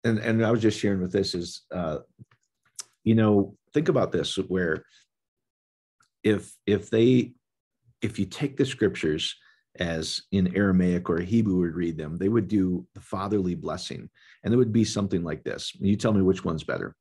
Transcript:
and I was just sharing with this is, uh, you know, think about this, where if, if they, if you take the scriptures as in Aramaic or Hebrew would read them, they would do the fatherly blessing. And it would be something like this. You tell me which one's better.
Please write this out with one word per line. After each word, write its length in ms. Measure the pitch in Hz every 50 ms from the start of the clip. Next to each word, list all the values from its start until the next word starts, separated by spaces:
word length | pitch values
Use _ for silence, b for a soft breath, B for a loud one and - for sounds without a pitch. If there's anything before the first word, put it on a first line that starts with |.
| -
and 420 | 117 113 107 - 117 113 113 113
I 40 | 107
was 100 | 120 113
just 160 | 110 110 104 -
sharing 220 | - 104 101 95
with 100 | 90 90
this 240 | 92 101 98 92 -
is, 280 | 87 85 87 - - _ _
uh, 260 | - 90 87 80 76 - - _ _ _ - _ _ _ _ _ _ _ _ _ _ - - _ _ _
you 140 | _ 110 113
know, 400 | 113 110 107 104 101 98 - - _ _ _ _
think 140 | 151 160 190
about 240 | 160 127 95 -
this, 240 | - 85 76 - -
where 480 | - - - 90 92 90 82 80 - b b b b b b _ _ _ _ _ _ _ _ _ _ _ _ _ _ _ _ _ _ _ _ _ _
if, 320 | - 107 104 98 - - - _ _
if 260 | - 104 95 - -
they, 420 | - 113 113 123 127 123 - - - _ _ _ _ _ _ _ _ _ _ _ _ _
if 200 | - 104 - -
you 60 | 98
take 300 | 92 - - 151 139 139
the 80 | - 139
scriptures 720 | 131 - - 110 98 92 - - 78 76 76 - - - b b b b b b b _ -
as 440 | 90 85 82 80 78 - - - - _
in 240 | - 101 92 90 90
Aramaic 520 | 98 104 98 92 92 90 90 87 87 90 -
or 120 | 85 82
Hebrew 400 | 87 92 113 117 110 104 92 92
would 140 | 87 85 78
read 220 | 87 87 85 80
them, 200 | 78 78 76 80
they 120 | 87 95 98
would 200 | 117 117 98 90
do 380 | 107 101 95 92 90 85 - _ _
the 60 | -
fatherly 540 | - - - 95 95 101 104 104 92 90 87
blessing. 540 | 80 - 80 78 82 - - - - - - b b b b b b
And 100 | - 95
it 40 | 113
would 160 | 123 123 110
be 120 | 104 113 110
something 380 | - - 107 101 95 98 87
like 220 | 85 78 78 78 _
this. 280 | - - - - - - -
You 180 | - 98 104
tell 160 | 101 - 117
me 100 | 107 98
which 220 | 95 92 95 92 -
one's 200 | 90 82 80 -
better. 300 | - 62 50 50 50 - _